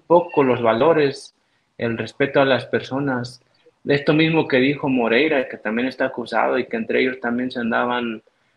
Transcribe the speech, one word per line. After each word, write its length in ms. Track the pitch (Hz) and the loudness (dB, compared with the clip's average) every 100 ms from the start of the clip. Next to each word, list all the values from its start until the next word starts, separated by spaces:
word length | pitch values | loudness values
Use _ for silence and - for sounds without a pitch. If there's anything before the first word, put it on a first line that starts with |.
| - | 2
poco 380 | 175 - 151 | 2 4 2
los 180 | 131 117 | 2 2
valores, 720 | 117 117 156 156 139 - - _ _ _ _ - | 2 4 4 4 2 -2 -14 _ _ _ _ -8
el 180 | 117 113 | -4 -4
respeto 420 | 110 - 139 143 | -6 -2 0 2
a 60 | 135 | 4
las 220 | 120 - | 2 0
personas. 760 | 117 - 135 143 123 120 - _ _ _ _ - | -4 -4 -4 -4 -4 -6 -12 _ _ _ _ -2
Esto 260 | 143 160 | 0 2
mismo 340 | 156 160 160 - | 2 2 2 2
que 100 | 127 | 2
dijo 320 | 131 143 143 | 2 0 -2
Moreira, 580 | 127 113 117 156 139 123 | 0 2 2 2 0 -2
que 100 | 113 | -6
también 300 | 107 117 131 | -6 -4 -4
está 180 | 131 131 | -4 -6
acusado 540 | - 113 113 131 131 | -6 -4 -2 0 0
y 80 | 120 | -4
que 100 | 113 | -6
entre 240 | 113 123 | -2 0
ellos 180 | 127 127 | -2 -2
también 300 | 120 120 127 | -4 -4 -6
se 120 | 127 | -6
andaban 600 | 117 120 123 123 120 110 - _ _ | -4 -2 -2 -2 -6 -8 -14 _ _